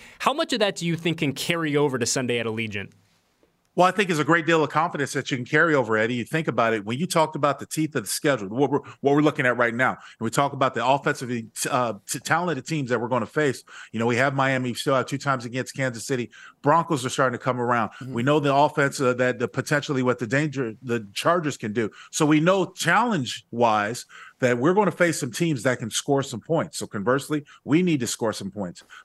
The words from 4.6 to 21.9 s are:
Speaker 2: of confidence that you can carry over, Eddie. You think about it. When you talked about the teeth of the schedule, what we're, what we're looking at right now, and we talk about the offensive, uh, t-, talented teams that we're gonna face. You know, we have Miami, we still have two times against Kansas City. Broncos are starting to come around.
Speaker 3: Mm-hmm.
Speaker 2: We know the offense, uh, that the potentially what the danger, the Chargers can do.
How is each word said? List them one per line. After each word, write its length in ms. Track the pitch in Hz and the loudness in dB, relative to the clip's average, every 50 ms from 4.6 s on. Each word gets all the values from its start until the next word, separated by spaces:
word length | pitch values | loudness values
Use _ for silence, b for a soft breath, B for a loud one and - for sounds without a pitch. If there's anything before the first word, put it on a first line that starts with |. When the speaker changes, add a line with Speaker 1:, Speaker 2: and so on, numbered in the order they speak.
Speaker 2:
of 80 | 151 135 | 2 2
confidence 440 | - 151 160 175 - 156 143 123 - | 2 0 0 0 -2 -4 -4 -4 -4
that 180 | 143 123 - | -6 -4 -4
you 60 | 147 123 | -6 -6
can 80 | 123 | -4
carry 300 | - - 151 160 170 151 | 0 2 2 4 4 4
over, 200 | 143 123 110 113 | 2 2 2 2
Eddie. 200 | 110 107 113 123 | 2 2 2 0
You 100 | 123 113 | -2 -4
think 240 | - - 160 165 165 | -2 -2 -2 -2 -2
about 240 | 131 110 117 113 113 | 0 2 2 2 2
it. 100 | 110 101 | 0 -2
When 160 | 104 117 127 | -4 -4 -4
you 80 | 170 - | -4 0
talked 300 | - 170 156 156 - 151 | 2 2 2 2 0 0
about 200 | 139 147 139 - | 0 0 0 -2
the 80 | - | -6
teeth 300 | - - - 156 151 - | -8 -4 -4 -4 -2 -2
of 80 | 135 107 | -4 -4
the 60 | - | -4
schedule, 400 | - - - 151 139 123 101 92 | -6 -2 0 0 0 0 -2 -6
what 200 | 107 123 143 139 | -2 0 0 0
we're, 120 | 139 143 B B B B | 0 -2 B B B B
what 160 | - 135 143 | 0 2 4
we're 60 | 147 | 4
looking 240 | 147 151 139 - 139 | 4 4 2 2 0
at 100 | 123 120 | 0 2
right 180 | 117 120 117 113 | 2 2 2 2
now, 180 | 117 131 123 | 2 0 0
and 80 | 95 B B B B B | 0 B B B B B
we 100 | 110 113 | -6 -2
talk 220 | - - 143 139 | 2 2 2 0
about 220 | 139 131 135 127 - | 0 0 0 0 0
the 120 | 120 117 | 0 2
offensive, 460 | 127 139 139 139 160 143 - 139 117 123 120 113 - - - - 151 | 2 2 2 2 0 -2 -2 -4 -6 -6 -6 -6 -8 -10 -8 -4 -2
uh, 220 | - 131 123 117 110 98 - | 0 0 0 0 -2 -6 -8
t-, 140 | - - 143 | -8 -8 -8
talented 480 | - - 151 165 180 180 160 131 - - | -2 -2 0 0 0 -2 -4 -4 -4 -4
teams 220 | 165 156 139 117 | -4 -4 -2 -2
that 100 | 123 113 | -2 -2
we're 80 | 113 117 | 0 -2
gonna 180 | 127 123 110 | -2 -2 -2
face. 380 | - - 151 151 143 123 - - B B B B B - | -2 -2 0 0 0 0 -2 -8 B B B B B -4
You 60 | 110 | -2
know, 60 | 117 | 0
we 120 | 117 123 117 | 2 2 2
have 180 | 131 143 135 | 2 2 2
Miami, 360 | 139 135 135 135 131 127 123 | 2 0 2 0 0 -2 -4
we 40 | 117 | -4
still 200 | - - 151 139 | -4 -2 0 0
have 100 | 131 123 | 0 0
two 120 | - - 135 | -2 -6 -4
times 280 | - 143 139 127 117 | -2 -2 -2 -2 -4
against 280 | 123 110 131 123 - - | -6 -6 -6 -6 -6 -6
Kansas 320 | - 135 131 117 113 - | -4 -4 -4 -4 -6 -6
City. 260 | - 139 123 120 107 B B B B B _ | -4 -4 -4 -4 -8 B B B B B _
Broncos 440 | - 139 151 170 165 - 170 135 120 | 2 4 4 4 2 0 -2 -4 -2
are 40 | 131 | -4
starting 300 | - - 139 127 120 117 | -2 0 0 0 0 -2
to 40 | - | -2
come 180 | 135 123 123 | -2 -2 -2
around. 300 | 120 120 123 120 110 107 B B | 0 0 0 0 0 -2 B B
Speaker 3:
Mm-hmm. 120 | 127 127 131 | -14 -8 -6
Speaker 2:
We 100 | 117 117 | -2 0
know 180 | 135 147 156 | 2 2 2
the 120 | 139 143 135 | 2 2 4
offense, 460 | 139 147 151 147 - 143 139 135 - | 4 4 4 4 2 0 0 0 0
uh, 140 | 143 123 123 | 0 0 2
that 260 | 120 127 127 123 110 | 2 0 0 0 -2
the 80 | 123 113 | -4 -4
potentially 560 | - - 127 - 156 147 139 - 151 131 127 | -4 -6 -2 0 -2 -2 0 -2 -2 0 2
what 160 | 123 123 120 | 0 0 0
the 80 | 127 113 | -2 -2
danger, 460 | 127 139 151 156 131 135 131 113 107 - | -2 -2 -2 -2 -4 -4 -6 -6 -8 -10
the 260 | - 127 117 117 110 101 101 | -6 -4 -4 -4 -4 -6 -10
Chargers 420 | - - - 170 180 165 147 127 | -2 0 2 2 2 0 -2 -6
can 160 | - - 113 | -6 -6 -4
do. 180 | 104 120 113 104 | -2 -2 -2 -2